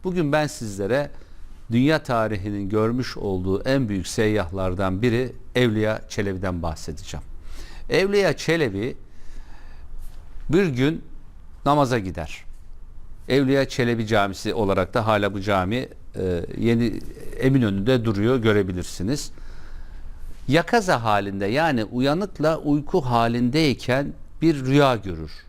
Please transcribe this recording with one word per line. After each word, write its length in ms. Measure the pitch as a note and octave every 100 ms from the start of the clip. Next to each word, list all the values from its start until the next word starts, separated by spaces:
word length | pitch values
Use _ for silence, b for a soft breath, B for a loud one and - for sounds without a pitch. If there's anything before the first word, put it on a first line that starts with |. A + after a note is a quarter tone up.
Bugün 280 | F#3 F3+ D3
ben 140 | D3+ D3+
sizlere 640 | - A2+ G2 G2+ C3 C#3+ b b b b b -
dünya 300 | A#2 C#3 D#3
tarihinin 680 | D3+ A#2+ A2 G#2 G#2 G2+ G2
görmüş 480 | G#2+ A2+ B2 A#2+ -
olduğu 460 | G2+ F#2+ F#2 F#2+
en 260 | G#2+ C#3 A#2
büyük 200 | G2 E2
seyyahlardan 960 | - G#2+ G#2+ E2+ F#2+ F#2 F2 F#2+ F#2+
biri 300 | B2 A2+ B2+ - -
Evliya 460 | B2 B2 G#2+ G#2+ A2 -
Çelebi'den 540 | - G2+ F#2 F#2+ F2+
bahsedeceğim. 640 | E2 D#2 - D2 - C#2+ - - B B B B B
Evliya 460 | D#3 F#3+ G3+ F#3 C3+
Çelebi 600 | - E3 C3 G2 A#2 - - b b b b b b b b - - - - - -
bir 180 | E3 F#3+
gün 380 | B2 C#3 E3 - - - - - -
namaza 340 | C#3 D3 C3+ B2
gider. 460 | F#2 E2+ D2+ - - - - - - - - - -
Evliya 400 | B2+ C3 C#3 C3
Çelebi 380 | - A#2+ A#2 G#2+
Camisi 480 | A2 G2+ F2+ A2
olarak 400 | G2+ G2+ F#2+ F2+
da 120 | B2 A2
hala 280 | G#2+ G2+
bu 60 | G2+
cami, 480 | G2 G2 F2+ A#2+ C3 - - -
e, 280 | F#2 F2 - -
yeni 420 | A2 A#2 A#2 - - - - -
Eminönü'nde 640 | C3 C3+ A2 G2 G#2 C3
duruyor, 320 | A2+ G2+ A2 C3
görebilirsiniz. 960 | A2 G#2 F#2+ F2+ E2 - F2+ C#3+ - B B B B B B B B - - - -
Yakaza 560 | D3+ E3+ A#3+ F#3 C3+
halinde, 420 | A2+ G#2 G2+ G2 G2
yani 380 | B2+ E3 B2+
uyanıkla 760 | G2+ B2 C3+ D#3 G#3 - D3+ D#3+
uyku 420 | D3 D3 C#3+ F#3
halindeyken 1120 | B2+ A#2+ A#2 A#2+ B2 D3 D#3 A2 - C3 C#3+ - - -
bir 220 | E3 D3
rüya 320 | C3 C#3 C#3 A#2
görür. 360 | F#2+ E2 D#2+ -